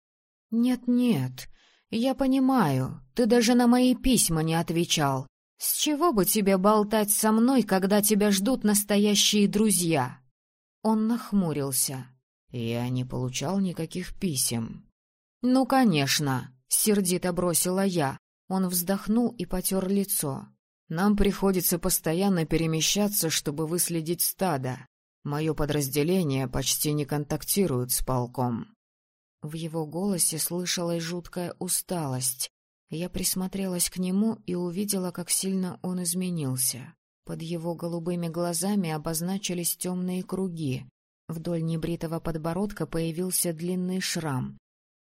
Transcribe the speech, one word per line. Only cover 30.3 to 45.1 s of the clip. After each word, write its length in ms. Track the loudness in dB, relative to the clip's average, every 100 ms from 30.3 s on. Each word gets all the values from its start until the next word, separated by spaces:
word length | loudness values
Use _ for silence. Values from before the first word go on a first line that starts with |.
| -2
слышалась 640 | -4 -4 -2 -2 -2 -2
жуткая 520 | -4 -6 -8 -8 -8 -6
усталость. 880 | -4 -4 -2 -4 -2 -2 -4 -4 -8 _ _ _ _
Я 180 | -8 -6
присмотрелась 800 | -4 -4 -4 -4 -4 -4 -2 -2
к 100 | -2
нему 400 | -2 0 0 -2 -6
и 100 | -6
увидела, 560 | -4 -4 -4 -4 -4
как 180 | -6 -4
сильно 480 | -2 -2 -2 -4 -6
он 200 | -8 -6
изменился. 920 | -4 -2 -2 -2 -2 -2 -2 -4 -10 -20 _ _
Под 160 | -14 -10
его 360 | -8 -6 -6 -6
голубыми 500 | -6 -6 -4 -4 -4
глазами 640 | -4 -4 -2 -2 0 -2
обозначились 840 | -4 -4 -4 -4 -4 -4 -4 -4 -4
темные 480 | -6 -4 -4 -6
круги. 640 | -6 -6 -6 -4 -6 -6 -10 _ _ _ -12
Вдоль 320 | -8 -4 -4
небритого 560 | -2 -4 -4 -6 -6 -6
подбородка 680 | -4 -4 -4 -4 -4 -4 -4
появился 640 | -2 -2 -4 -2 -2 -2
длинный 480 | -2 -4 -2 -2 -4
шрам. 580 | -4 -4 -2 -2 -4 -10 _ _ _ _ _